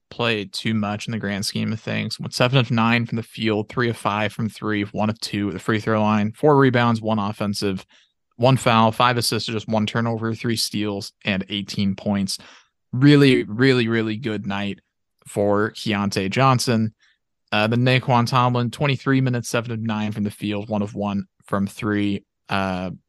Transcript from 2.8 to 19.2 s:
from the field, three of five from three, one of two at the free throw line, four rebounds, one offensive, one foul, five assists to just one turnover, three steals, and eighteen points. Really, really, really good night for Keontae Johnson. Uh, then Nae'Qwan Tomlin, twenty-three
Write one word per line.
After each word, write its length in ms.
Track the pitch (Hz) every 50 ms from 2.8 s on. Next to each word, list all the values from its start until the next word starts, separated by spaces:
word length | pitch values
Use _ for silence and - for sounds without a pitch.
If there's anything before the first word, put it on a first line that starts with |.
| 113 113 117 120 117
from 120 | 113 -
the 60 | 113 110
field, 460 | - - - 113 110 107 107 107 -
three 200 | - 131 120 117
of 80 | 113
five 360 | - - 107 101 104 107 101 -
from 160 | - 117 104
three, 320 | - - - 107 107 101 101
one 260 | 98 - 101 104 107
of 80 | 107 -
two 300 | - - - 104 101 101
at 40 | 82
the 60 | 92
free 200 | - - 113 107
throw 220 | - 113 110 107
line, 300 | 107 107 107 107 104 107
four 260 | 107 - - 151 147
rebounds, 420 | 139 139 131 120 123 120 120 117 110
one 200 | 107 107 110 110
offensive, 680 | 101 101 107 - 107 101 101 - 107 101 98 92 - _ _ _ _ _ _ _ _ _ _
one 200 | - 117 131 131
foul, 340 | 123 - 127 113 113 113 113
five 260 | 110 - 123 123 123
assists 280 | 117 113 - 123 110 -
to 60 | -
just 160 | 113 107 -
one 180 | - 110 107 107
turnover, 480 | 104 - 117 117 117 117 110 113 113 110
three 220 | 110 - 120 113
steals, 580 | 107 - - - 104 104 104 101 98 104 - - _ -
and 200 | 104 101 92 95 -
eighteen 460 | 104 101 98 - - - 101 98 95
points. 440 | - - 107 101 98 98 95 - - - - - - _ _ _ _ _ _
Really, 520 | - 123 135 143 147 143 143 135 127 120 117
really, 440 | 92 104 110 131 135 127 123 117
really 300 | 113 117 113 110 110 110
good 300 | 107 - 110 107 104 101
night 320 | 98 98 98 101 101 98 - _ _ _ _ _ _ _ _ _
for 440 | - - 104 101 104 101 104 107 107
Keontae 580 | - - - 110 104 101 101 98 - 104 95 98
Johnson. 600 | 98 123 131 135 131 117 - - 120 110 113 113 - _ _ _ _ _ _ _ _ _ _ _
Uh, 160 | - 104 107
then 180 | 110 120 120 123
Nae'Qwan 420 | 127 127 127 - - 127 120 117
Tomlin, 440 | 113 139 127 123 123 123 120 120 117
twenty-three 500 | - - 147 143 135 - - 139 135 131